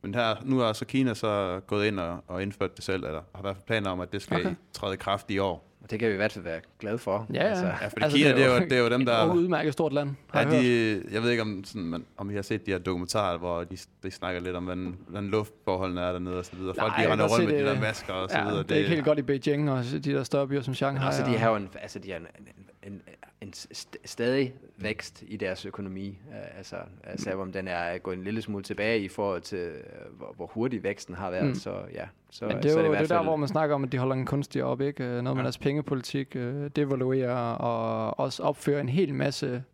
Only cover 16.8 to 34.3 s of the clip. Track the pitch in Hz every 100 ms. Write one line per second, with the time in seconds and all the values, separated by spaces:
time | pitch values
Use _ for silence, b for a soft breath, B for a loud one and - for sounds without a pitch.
16.8 | 110 147 - 107 - - 165 147 139 135
17.8 | 110 107 - 92 95 151 156 101 - 160
18.8 | 151 165 143 147 127 139 151 143 151 131
19.8 | 120 147 139 139 131 143 139 139 131 127
20.8 | 139 139 135 139 135 113 113 107 95 -
21.8 | 104 98 95 85 85 - 101 - 95 -
22.8 | 101 98 - - - _ 101 - - -
23.8 | - - - - 120 135 131 - - -
24.8 | 107 107 - - - 104 98 95 98 101
25.8 | 98 95 98 95 113 110 98 92 95 92
26.8 | 87 92 - 98 104 95 95 95 92 85
27.8 | 85 90 95 92 95 113 107 101 98 98
28.8 | 107 113 95 - 101 90 - 95 85 73
29.8 | - - - - 55 - 85 110 123 117
30.8 | 95 101 - 90 98 92 139 107 98 95
31.8 | 92 - 98 - _ - 110 104 143 160
32.8 | 160 151 156 170 160 156 143 151 156 143
33.8 | 131 131 131 131 127